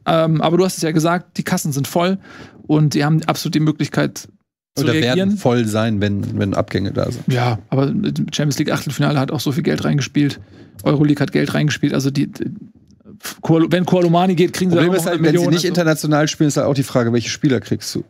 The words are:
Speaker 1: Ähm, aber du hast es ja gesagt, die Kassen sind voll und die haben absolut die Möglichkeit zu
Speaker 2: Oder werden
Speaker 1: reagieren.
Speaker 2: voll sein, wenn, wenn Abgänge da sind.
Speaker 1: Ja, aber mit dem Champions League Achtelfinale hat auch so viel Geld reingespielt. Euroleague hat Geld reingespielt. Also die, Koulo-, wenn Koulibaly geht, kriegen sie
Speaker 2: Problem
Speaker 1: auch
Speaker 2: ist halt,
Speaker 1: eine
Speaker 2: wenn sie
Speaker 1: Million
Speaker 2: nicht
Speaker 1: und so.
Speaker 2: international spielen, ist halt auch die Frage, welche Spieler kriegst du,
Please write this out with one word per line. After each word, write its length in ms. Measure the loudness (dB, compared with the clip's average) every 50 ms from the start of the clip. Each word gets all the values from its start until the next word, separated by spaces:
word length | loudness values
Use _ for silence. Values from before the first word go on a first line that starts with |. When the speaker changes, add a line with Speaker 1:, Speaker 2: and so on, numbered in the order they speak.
| _
Speaker 1:
Ähm, 340 | 0 0 2 2 2 2 2
aber 160 | 2 2 2 2
du 80 | 2
hast 120 | 0 0 -2
es 60 | -4
ja 80 | -2
gesagt, 460 | 0 0 0 0 0 -2 -4 -6 _ -8
die 60 | -4
Kassen 280 | -2 -4 -2 -2 -4
sind 160 | -2 -2 -4 -2
voll 320 | 0 0 0 0 0 -2 -6 -14 -20 -20 -20 -20 -20 -18 -2 0
und 260 | 2 4 4 4 2
die 100 | 0 2
haben 180 | 2 2 2 2
absolut 320 | 0 -4 -4 -4 -2 0
die 40 | 0
Möglichkeit 680 | 0 0 0 -2 -4 -4 -2 -2 -2 -2 -4 -8 -16 -20 _ _ _ _ _ _ _ _ _
zu 80 | -2 0
Speaker 2:
Oder 80 | 0 2
werden 100 | 2 2
Speaker 1:
reagieren. 340 | 2 2 0 0 0 -2 0
Speaker 2:
voll 280 | 0 2 2 2 0
sein, 340 | 0 0 0 0 0 0 0
wenn, 400 | 0 0 0 -2 -4 -4 -2 -2
wenn 140 | -2 0 0
Abgänge 380 | -2 -4 -2 -4 -4 -4 -2
da 200 | -4 -4 -4 -4
sind. 160 | -6 -4 -4 -2
Speaker 1:
Ja, 320 | -2 0 0 0 -2 -4 -4 -4
aber 180 | 0 0 0 0
mit 300 | 0 -2 -2 -2 -2 -2
dem 100 | -4 -4
Champions 280 | -4 -2 -2 -2 0 -2
League 120 | -2 -2
Achtelfinale 480 | -2 -4 -4 -6 -4 -2 0 0 0 0
hat 120 | -2 -2
auch 80 | -4 -4
so 120 | -4 -2
viel 120 | -2 -2 0
Geld 200 | -2 -2 -2 -2
reingespielt. 560 | 0 0 0 -2 -2 0 0 0 0 -2 -6 -12 -20 -20 -20 -20 -20 -20 -6 -2
Euroleague 360 | 0 2 2 4 2 2 2
hat 100 | 0 -2
Geld 220 | 0 -2 -2 0 0
reingespielt. 400 | 0 0 0 0 0 -2 -2 0
Also 160 | 0 -2 -2
die, 200 | -2 -2 -2 -4 -4 -8 -10 -10 -10 -12 -16 -20 _ -20 _ _ -20 _ _ -20 -20 -16 -14 -14 -14 -8
Koulo-, 260 | 0 2 2 4 4 2
wenn 140 | 2 0 2
Koulibaly 500 | 2 2 2 4 4 4 4 4 2 4
geht, 180 | 2 2 2 2
kriegen 180 | 0 0 2
sie 60 | 2 2
Speaker 2:
Problem 140 | 2 2 2
Speaker 1:
auch 20 | 0
Speaker 2:
ist 80 | 0
halt, 100 | 0 0 2
Speaker 1:
eine 40 | 2 2
Speaker 2:
wenn 40 |
sie 60 | 4 4
Speaker 1:
Million 160 | 4 2 2
Speaker 2:
nicht 100 | 2 0
Speaker 1:
und 100 | 0 0
so. 60 | 2
Speaker 2:
international 460 | 2 2 2 0 0 0 2 2 2 0
spielen, 200 | 0 0 0 2
ist 100 | 2 2
halt 100 | 0 2
auch 60 | 0
die 100 | 0 -2
Frage, 280 | 0 0 0 2 2 2
welche 160 | 0 0 -2
Spieler 300 | -6 -2 0 2 2 0
kriegst 340 | 0 -4 -6 -6 -6 -8 -8
du, 80 | -8 -8 -8